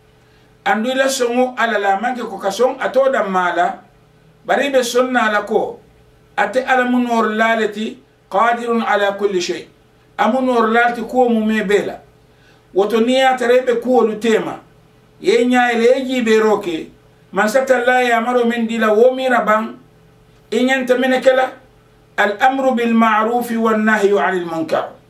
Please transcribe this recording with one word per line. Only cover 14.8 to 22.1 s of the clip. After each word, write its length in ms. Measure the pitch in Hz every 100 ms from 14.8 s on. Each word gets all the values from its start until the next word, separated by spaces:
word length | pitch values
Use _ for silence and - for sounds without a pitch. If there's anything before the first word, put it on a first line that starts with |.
| _ _ _ _
ye 200 | 156 226
i 40 | 247
ñaa 220 | 247 247
ye 40 | 233
le, 60 | 233
ye 200 | 269 254
jiibeeroo 520 | 254 220 220 214 202
ke, 260 | 175 160 - - _ _ _
Mansa 320 | 180 214 269 262
talla 380 | 247 240 254
yamaro 420 | 247 233 226 247 233
min 220 | 233 226
dila 260 | 226 220
wo 180 | 208 247 254
mira 260 | 262 240
ban, 320 | 208 214 226 - - _ _ _ _ _ _
i 60 | 226 254
ɲanta 320 | 269 254 247
mine 200 | 262 254
kela, 300 | 262 254 262 - - _ _ _ _